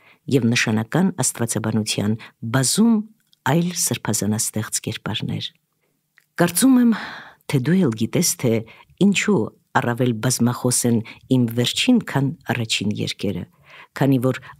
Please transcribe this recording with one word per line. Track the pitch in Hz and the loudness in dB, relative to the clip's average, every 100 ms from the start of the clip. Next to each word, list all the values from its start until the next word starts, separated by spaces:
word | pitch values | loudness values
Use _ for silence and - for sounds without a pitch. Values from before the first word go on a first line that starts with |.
| _ _ - | _ _ -2
և | 127 | 0
նշանական | 117 117 - 110 107 151 185 | 2 0 0 0 0 0 0
աստվածաբանության | 160 - - 117 - 110 107 104 - 104 110 - _ | 0 -4 -4 -4 -2 -2 -2 -2 -2 -2 -4 -8 _
բազում | 117 127 127 - 226 220 214 _ _ _ - | -4 0 0 2 4 4 0 _ _ _ -2
այլ | 156 175 | 0 0
սրբազանաստեղծ | 170 - - - 107 101 107 - 107 107 - | -2 -4 -4 -4 -2 -2 -2 -2 -4 -6 -6
կերպարներ։ | - 107 - - - 107 - - _ _ _ _ _ _ _ - | -6 -8 -6 -6 -6 -6 -8 -14 _ _ _ _ _ _ _ -2
Կարծում | 170 175 262 254 | 0 2 4 6
եմ, | 240 202 - - - - | 4 2 -4 -14 -18 -18
թե | - 139 | -4 -2
դու | 127 185 | 2 2
էլ | 160 | 2
գիտես, | 107 110 135 175 | 0 -2 0 -2
թե | - 127 113 117 - _ _ | 0 0 0 -2 -14 _ _
ինչու | 202 190 - 185 107 - _ | 2 2 2 0 0 -8 _
առավել | - 120 117 127 | -2 -2 0 0
բազմախոս | 110 127 - 120 120 127 120 | 0 -2 0 0 0 0 0
են | 120 117 107 - - | 2 0 -2 -12 0
իմ | 131 117 | 2 2
վերջին, | 117 123 - - 240 | 0 -2 0 2 2
քան | - 139 135 - | 2 -2 -2 -4
առաջին | - 117 113 - 104 | -4 -4 -2 -2 -2
երկերը, | 104 107 - 98 90 - _ _ - - | -2 -4 -4 -4 -4 -8 _ _ -20 -20
քանի | - 139 131 | -2 2 2
որ | 127 123 - - | 2 -2 -8 -20